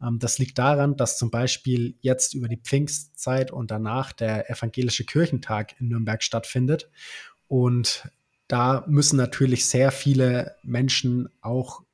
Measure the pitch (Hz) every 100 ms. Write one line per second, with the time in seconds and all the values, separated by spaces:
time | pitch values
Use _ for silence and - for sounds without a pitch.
0 | 120 117 120 - 127 - 131 143 143 139
1 | 120 - 117 117 123 - 131 123 120 -
2 | 127 127 - 135 117 117 - 139 147 -
3 | - - 127 131 127 127 113 107 110 123
4 | - - 113 110 - 117 113 - 123 -
5 | - 151 170 127 - 107 104 - 120 117
6 | 107 110 - 113 - 127 127 165 - -
7 | - - - _ - 131 123 123 113 -
8 | - _ _ _ - 123 123 135 - 143
9 | 143 139 120 - 131 127 - 127 131 -
10 | 139 131 127 123 - - 131 120 131 -
11 | 127 123 123 _ 113 127 127 - _